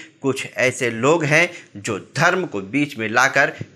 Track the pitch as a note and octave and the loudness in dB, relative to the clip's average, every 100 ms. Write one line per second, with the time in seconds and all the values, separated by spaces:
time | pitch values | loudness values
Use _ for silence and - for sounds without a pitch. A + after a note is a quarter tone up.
0 | - _ C#3 C3 - - B2+ B2 A#2+ A2+ | -10 _ -4 -2 -4 0 0 0 -2 0
1 | C3 E3+ C#3+ D#3 F3 - - G#2 G#2+ F#2+ | 2 2 4 2 2 -2 -18 -12 -6 -6
2 | F2 - E3+ F#3 E3+ G2+ F#2+ C3 C#3+ A2 | -6 0 2 2 -2 -6 -4 -2 -4 -4
3 | A2 A#2+ C3+ C#3 D3+ - - | -2 2 2 4 0 -2 -14